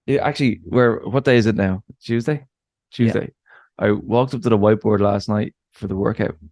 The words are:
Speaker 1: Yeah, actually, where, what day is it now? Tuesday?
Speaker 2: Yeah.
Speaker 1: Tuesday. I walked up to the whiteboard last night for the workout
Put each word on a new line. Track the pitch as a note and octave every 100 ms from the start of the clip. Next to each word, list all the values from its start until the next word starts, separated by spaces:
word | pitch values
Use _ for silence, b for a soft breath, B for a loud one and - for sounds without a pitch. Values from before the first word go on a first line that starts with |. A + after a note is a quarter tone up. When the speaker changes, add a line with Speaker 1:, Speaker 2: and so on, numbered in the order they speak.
| -
Speaker 1:
Yeah, | C#3 C3+
actually, | D3 C3 G#2 -
where, | A#2+ A#2+ A2 -
what | B2
day | C3 A#2+
is | A2
it | G#2+
now? | G2 F#2+ - -
Tuesday? | - A#2 A#2
Speaker 2:
Yeah. | D3 - _ _ _ _
Speaker 1:
Tuesday. | - A#2 - - - _ b b -
I | G#2
walked | G#2 B2+ A#2 C3
up | B2+
to | A#2
the | A2
whiteboard | G#2 G#2+ A2 G#2
last | G2+ G2+ -
night | G#2+ - - _
for | - G2
the | F#2+
workout | G2 G#2+ G#2 - -